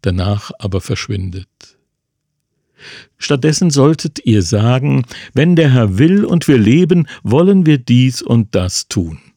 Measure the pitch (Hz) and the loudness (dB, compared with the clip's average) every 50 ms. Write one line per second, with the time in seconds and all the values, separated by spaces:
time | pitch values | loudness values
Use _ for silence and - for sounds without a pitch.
0 | - 101 92 92 90 98 104 104 - - - - - 98 92 95 - - - - | -4 -4 -4 -2 -2 -2 -4 -6 -8 -14 -16 -10 -8 -6 -6 -6 -4 -6 -8 -8
1 | - - 107 98 95 92 87 95 95 _ _ _ - _ _ _ _ _ _ _ | -6 -8 -8 -8 -8 -10 -12 -14 -16 _ _ _ -20 _ _ _ _ _ _ _
2 | _ _ _ _ _ _ _ _ _ _ _ _ _ _ _ _ - - - - | _ _ _ _ _ _ _ _ _ _ _ _ _ _ _ _ -20 -20 -20 -20
3 | - _ _ _ - - 147 135 123 156 151 - 185 175 139 139 127 147 160 - | -20 _ _ _ -4 -4 -4 0 0 -2 0 0 0 0 2 2 2 2 2 0
4 | - 160 _ - - - 110 104 90 80 - 104 107 117 123 131 135 147 135 135 | -4 -10 _ -6 -2 0 2 2 2 0 -2 0 0 0 0 0 0 0 -2 -2
5 | 123 - - - - - _ 123 151 175 180 160 165 143 127 127 113 101 95 95 | -2 -4 -12 -20 -20 -6 _ 0 2 2 2 2 0 0 0 2 0 0 0 2
6 | 143 165 190 202 208 - 180 170 - - 143 120 104 101 127 165 185 156 180 175 | 2 2 2 2 0 0 -2 -2 2 2 2 4 4 4 4 2 2 2 2 0
7 | 156 - - - _ 101 117 147 175 190 202 190 175 156 151 135 120 - 123 123 | 0 -2 -8 -12 _ 0 2 2 4 4 4 4 4 2 0 0 0 2 2 2
8 | 127 131 127 - - - 120 117 107 - - 95 90 92 - - - _ - 104 | 2 2 -2 -6 -4 0 0 0 0 0 -2 -2 -2 -2 -4 -8 -8 _ -6 -6
9 | 87 82 78 - _ _ _ | -6 -6 -8 -16 _ _ _